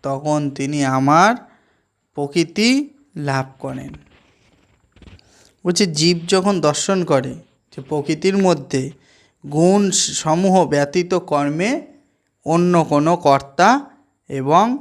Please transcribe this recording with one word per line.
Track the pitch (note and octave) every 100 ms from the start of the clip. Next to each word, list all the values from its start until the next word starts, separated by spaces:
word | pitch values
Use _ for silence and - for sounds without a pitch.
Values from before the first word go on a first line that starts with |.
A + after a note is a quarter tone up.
তখন | C3+ C3+ D3+ D3+ D3
তিনি | C#3 C3+ D3
আমার | C3+ C3 C#3 D#3+ G3+ B3 - _ _ _ _ _ _ -
প্রকৃতি | C#3+ E3+ E3 G3+ A3+ C4+ C#4+ _ _ -
লাভ | C#3+ C3+ C3 -
করেন। | C3+ C3 C3+ D3+ _ _ _ _ _ _ _ _ _ _ - - _ _ _ _
বলছে, | F3+ F3 G3
জীব | D3 E3 E3+ E3+
যখন | F#3+ F#3+ F#3+
দর্শন | D3+ C#3+ - F#3+
করে | E3 C#3 B2+ B2+ _ _ _
যে | -
প্রকৃতির | C3+ D3+ D3 D#3 F#3+ G3
মধ্যে | F#3+ E3+ C3+ C3+ C3+ - _ _ _ _
গুণ | C#3+ D3 F3 G3+ G3 - -
সমূহ | D3 D#3 D#3+ F#3+ F#3
ব্যতীত | D3+ C#3+ C#3+ F3+ F3+
কর্মে | F3+ F3+ D3 C#3+ D3+ G3+ D4 - _ _ _ _ _ D3+
অন্য | E3 F3 F3
কোনো | D#3 D3 D3+ E3+
কর্তা | D3+ C#3 - - F#3+ C4+ C#4+ _ _ _ _
এবং | C#3 C3+ E3 A3+ C#4